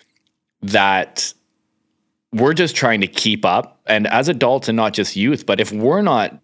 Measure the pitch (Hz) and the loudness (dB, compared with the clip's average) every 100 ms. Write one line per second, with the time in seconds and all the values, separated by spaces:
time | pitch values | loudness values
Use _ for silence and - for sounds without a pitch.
0 | _ _ _ _ _ _ 101 104 98 95 | _ _ _ _ _ _ -2 2 2 2
1 | - - - - _ _ _ _ _ _ | -2 -6 -10 -10 _ _ _ _ _ _
2 | _ _ _ 110 131 160 170 - 127 110 | _ _ _ 0 2 2 0 0 0 2
3 | 95 - 110 104 92 95 - _ - 107 | 0 -2 -2 0 0 0 -2 _ -2 0
4 | 107 113 139 135 123 135 127 113 110 104 | 2 0 0 0 0 0 -2 -2 0 -2
5 | 98 98 113 151 - 98 - 104 117 180 | -4 -2 -2 -2 0 -2 -2 -2 0 2
6 | 202 127 101 - | 2 0 -2 -6